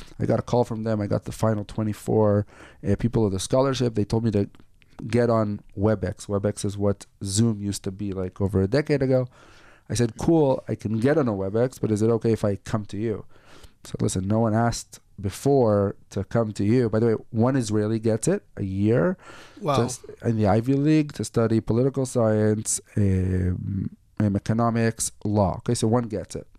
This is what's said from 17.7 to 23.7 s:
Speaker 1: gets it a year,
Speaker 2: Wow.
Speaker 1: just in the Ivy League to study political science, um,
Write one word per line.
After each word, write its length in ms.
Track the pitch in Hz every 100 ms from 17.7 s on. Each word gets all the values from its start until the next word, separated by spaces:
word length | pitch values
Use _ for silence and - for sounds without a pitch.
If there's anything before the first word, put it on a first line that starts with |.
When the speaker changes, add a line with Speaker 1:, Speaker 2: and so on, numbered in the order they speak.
| 107 104 113
Speaker 1:
gets 300 | 113 110 156
it 160 | 202 - -
a 80 |
year, 540 | 98 98 104 127 175 185 - - - -
Speaker 2:
Wow. 180 | 185 131
Speaker 1:
just 280 | 117 - - -
in 140 | 113 113
the 80 | 104
Ivy 280 | 110 120
League 400 | 139 147 156 147
to 100 | -
study 360 | 107 120 113 113
political 440 | - 113 135 135 131
science, 720 | 127 110 107 107 107 - - - 107
um, 960 | 101 92 92 92 92 90 101